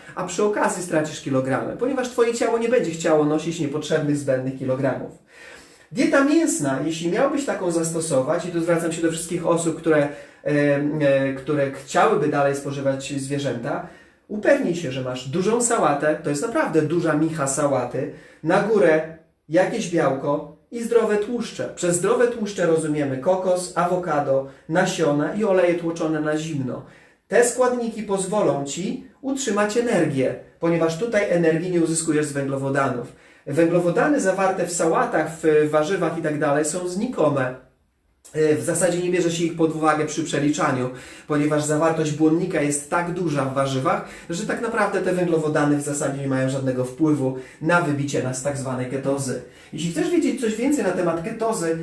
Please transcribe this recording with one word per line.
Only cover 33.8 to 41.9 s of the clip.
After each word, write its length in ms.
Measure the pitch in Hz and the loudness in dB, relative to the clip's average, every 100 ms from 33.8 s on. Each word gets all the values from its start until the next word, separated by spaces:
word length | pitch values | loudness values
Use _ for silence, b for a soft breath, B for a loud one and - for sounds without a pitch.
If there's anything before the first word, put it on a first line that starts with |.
| 175 226 294 285 | 2 2 2 2
zawarte 480 | 185 190 190 190 165 | 2 2 0 0 -2
w 40 | |
sałatach, 560 | - 160 247 240 170 156 - | 0 2 2 2 0 -2 0
w 260 | 160 151 147 | 4 4 4
warzywach 460 | 151 151 185 165 165 | 2 2 0 0 -2
i 40 | |
tak 180 | 160 147 | -4 0
dalej 260 | 147 147 156 | 0 2 0
są 220 | 180 180 | -4 -4
znikome. 680 | 185 247 - 147 135 127 - - _ _ _ _ _ - | -2 -2 2 2 2 -2 -6 -16 _ _ _ _ _ -8
E, 220 | 151 156 143 | 0 2 2
w 80 | |
zasadzie 400 | 135 165 175 175 | 0 0 0 0
nie 80 | 180 | 0
bierze 200 | 180 165 | 0 0
się 120 | 165 | 0
ich 120 | 160 165 | -2 2
pod 200 | 156 156 | 0 2
uwagę 300 | 156 151 151 | 2 2 -2
przy 180 | - | -4
przeliczaniu, 680 | 151 143 147 147 147 127 127 B B B - | -4 0 0 0 0 0 -4 B B B -2
ponieważ 380 | 151 151 151 143 | 0 2 0 0
zawartość 460 | 151 160 | 2 2